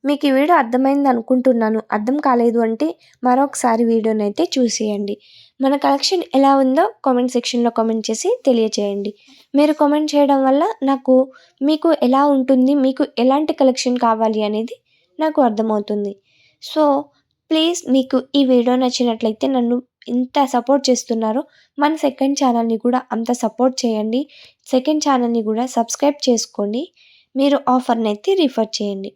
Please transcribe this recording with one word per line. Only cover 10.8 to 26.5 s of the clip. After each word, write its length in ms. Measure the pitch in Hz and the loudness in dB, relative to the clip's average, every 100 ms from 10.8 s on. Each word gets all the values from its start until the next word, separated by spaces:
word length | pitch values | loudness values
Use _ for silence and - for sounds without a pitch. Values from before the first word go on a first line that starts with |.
నాకు, 320 | 269 269 262 262 262 - _ _ | -2 -2 2 2 2 -6 _ _
మీకు 300 | 277 311 330 311 | -2 0 0 0
ఎలా 220 | 247 262 294 | 2 2 2
ఉంటుంది, 460 | 277 262 262 254 285 | 2 2 2 4 2
మీకు 300 | 262 262 294 - | 0 0 -4 0
ఎలాంటి 360 | 247 277 311 | 0 2 -2
కలెక్షన్ 440 | 302 269 254 247 247 | 2 2 2 -2 0
కావాలి 440 | 240 220 226 214 | 0 0 0 0
అనేది 340 | 208 214 226 494 _ _ _ - | -2 -4 -6 -12 _ _ _ -4
నాకు 220 | 311 302 | -2 2
అర్థమవుతుంది. 720 | 247 208 220 214 208 208 202 196 _ _ _ _ | 0 0 -2 -2 -2 -4 -6 -10 _ _ _ _
So 200 | - 311 302 285 294 _ _ _ _ | -8 0 2 0 -4 _ _ _ _
ప్లీజ్, 280 | 320 320 349 - | 0 0 -2 0
మీకు 280 | 262 262 254 254 | 0 2 -4 0
ఈ 100 | 285 262 | 0 2
వీడియో 300 | 254 240 254 | 2 2 0
నచ్చినట్లయితే, 680 | 254 247 240 226 226 214 269 | 0 0 -2 -2 -4 -4 -2
నన్ను 280 | 262 240 240 254 _ - | -2 0 -2 -6 _ -6
ఇంత 300 | 240 254 294 262 | -4 -2 -2 0
సపోర్ట్ 380 | 247 247 277 277 | -2 0 0 2
చేస్తున్నారో 560 | 247 - 226 220 226 302 _ _ - | -2 -2 -4 -2 -4 -6 _ _ -2
మన 160 | 294 311 | -2 0
సెకండ్ 420 | 294 254 269 285 | -4 -2 -2 0
ఛానల్ని 400 | 269 233 226 226 | 0 0 -2 -2
కూడా 220 | 247 247 - | -2 -2 -4
అంత 200 | 220 226 | -6 -4
సపోర్ట్ 420 | 247 220 - 262 254 | -4 -4 0 -2 0
చేయండి. 440 | 240 214 214 240 294 - - _ - | -4 -2 -2 -4 -6 -14 -20 _ -4
సెకండ్ 360 | 254 262 311 | -2 0 -2
ఛానల్ని 380 | 302 262 240 233 | 0 0 0 -2
కూడా 220 | 214 220 254 | -2 -4 -2
సబ్స్క్రైబ్ 540 | 240 226 - 285 294 | -2 -4 -2 -2 0
చేసుకోండి. 600 | - 233 - | -2 -2 -2